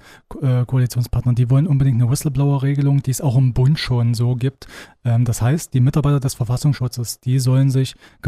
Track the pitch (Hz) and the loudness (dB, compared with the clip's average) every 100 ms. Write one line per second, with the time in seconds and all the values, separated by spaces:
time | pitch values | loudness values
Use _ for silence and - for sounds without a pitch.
0 | - - - - 135 123 123 131 123 123 | -8 -20 -18 -6 -2 0 0 0 0 -2
1 | 120 120 123 120 123 135 156 139 135 117 | -4 -2 0 2 2 2 2 2 2 2
2 | 120 123 156 131 143 143 135 143 139 143 | 0 0 -2 -2 0 0 0 0 0 0
3 | 135 131 143 123 131 117 131 156 - 123 | 0 -2 0 2 2 2 2 2 0 0
4 | 117 113 120 123 127 - - - - _ | 0 0 -2 -2 -4 -6 -14 -20 -20 _
5 | 120 117 120 117 117 156 - 131 127 156 | -2 0 0 0 0 0 -2 0 2 2
6 | 143 143 131 - 117 127 151 135 123 - | 2 0 -2 -4 -4 -2 0 0 -4 -6
7 | 117 - - 131 127 131 135 131 131 - | -10 -8 -2 0 2 2 2 2 -2 -6
8 | - _ | -20 _